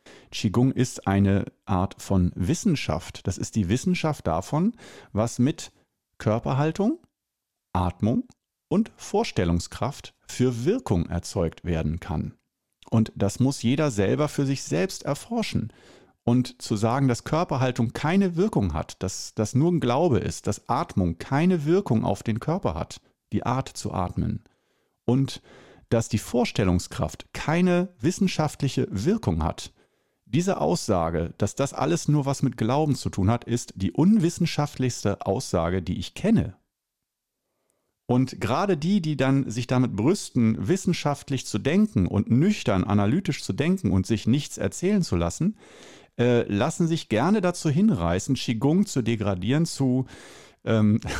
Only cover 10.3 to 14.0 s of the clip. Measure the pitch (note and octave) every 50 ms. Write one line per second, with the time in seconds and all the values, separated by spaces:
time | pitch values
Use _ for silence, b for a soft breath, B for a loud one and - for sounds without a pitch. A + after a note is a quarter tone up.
10.3 | - - B2 C3 B2 A2+ B2 E3 A3+ C4 - - G#2 E2+ - - E2+ E2+ - -
11.3 | - G2+ E2+ D#2 - - - E2+ E2 D#2+ D#2 D2+ E2 E2+ - - E2 D#2 - -
12.3 | - _ _ _ _ _ _ _ _ _ - - - A2 A2 - - - G2+ G2
13.3 | - - B2 C3+ C3+ - - A#2 C#3 D#3 D#3 D3 A2 G#2